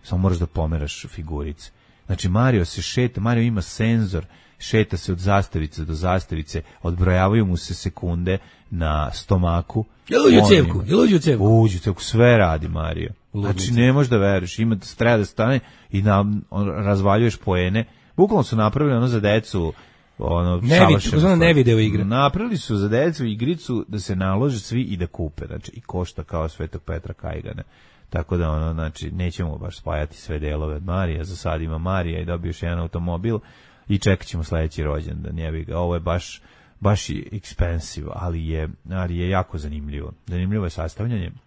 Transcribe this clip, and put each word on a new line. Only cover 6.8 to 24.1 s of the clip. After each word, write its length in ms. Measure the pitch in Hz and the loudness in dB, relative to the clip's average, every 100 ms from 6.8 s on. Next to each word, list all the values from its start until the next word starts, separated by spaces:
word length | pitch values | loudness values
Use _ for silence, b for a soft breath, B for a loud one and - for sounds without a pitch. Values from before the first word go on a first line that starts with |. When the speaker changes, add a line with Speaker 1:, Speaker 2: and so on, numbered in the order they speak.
Speaker 1:
odbrojavaju 640 | 92 85 92 90 92 110 101 | -4 0 2 4 4 4 2
mu 100 | 87 | 0
se 180 | - | -4
sekunde 640 | 90 - - 90 85 87 98 b b b | -6 -6 -6 -4 -2 -2 -2 b b b
na 400 | 87 80 76 71 | -4 -2 0 -2
stomaku. 720 | - - 95 90 85 - - 107 _ - | -6 0 2 2 0 -2 -4 -6 _ 0
Speaker 2:
Jel 120 | 466 | 4
uđe 140 | - - | 8 8
u 40 | |
Speaker 1:
On 80 | - | 10
Speaker 2:
cevku? 240 | 190 85 | 8 6
Speaker 1:
ima 120 | 82 95 | 0 2
Speaker 2:
Jel 140 | 185 | 4
uđe 160 | 247 190 | 6 4
u 40 | |
cevku? 240 | 156 123 104 | 4 4 6
Speaker 1:
Uđe 300 | 113 110 90 | 6 6 2
u 40 | |
cevku, 220 | 107 95 | -2 -4
sve 340 | - 110 120 120 | -2 4 6 6
radi 320 | 92 80 80 | 4 2 -2
Mario. 420 | 82 80 80 80 - _ | -4 -4 -6 -8 -10 _
Speaker 2:
Ludnica. 180 | 104 101 | -6 -4
Speaker 1:
Znači, 180 | 92 95 | -2 0
ne 180 | 117 123 | 4 6
možeš 180 | 135 135 | 6 4
da 60 | 117 | 4
veruješ, 400 | 98 98 90 - | 4 2 -2 -2
ima, 180 | 113 107 - - | 0 0 -4 -2
treba 200 | 117 117 | 2 2
da 80 | |
stane 360 | 98 - 113 131 b b b | 0 0 0 0 b b b
i 120 | 98 | 0
na, 160 | 101 98 101 104 - | 4 4 4 -2 -4
on, 180 | - 101 | -6 -4
razvaljuješ 680 | 85 101 101 98 101 117 104 | -2 0 2 4 4 2 0
poene. 480 | - 90 90 104 113 b b - | -2 0 2 0 -4 b b 2
Bukvalno 260 | 196 214 | 4 4
su 140 | 123 117 | 0 2
napravili 400 | 107 135 147 123 | 2 2 0 2
ono 100 | 123 | 2
za 140 | 117 | 2
decu, 520 | 101 107 110 98 82 - b b b _ | 2 2 0 -4 -4 -6 b b b _
ono, 320 | - 85 87 | -2 0 0
Speaker 2:
Ne 80 | 87 | 0
vid-, 180 | 113 165 | 2 4
Speaker 1:
savršeno 120 | 190 123 | 6 4
Speaker 2:
takozvana 340 | - 147 175 175 | 2 2 4 4
Speaker 1:
stvar. 20 | |
Speaker 2:
ne 140 | 165 | 4
video 260 | 156 120 113 | 4 4 4
igra. 260 | 107 104 | 4 2
Speaker 1:
Napravili 520 | 95 120 143 175 233 190 | 0 2 0 0 -4 -4
su 180 | - 107 | -2 -2
za 120 | 101 | 0
decu 360 | 113 156 156 123 | 2 0 0 -4
igricu 580 | 107 123 170 - 120 - | -2 -2 -4 -4 -6 -4
da 120 | 107 | -8
se 180 | 95 | -4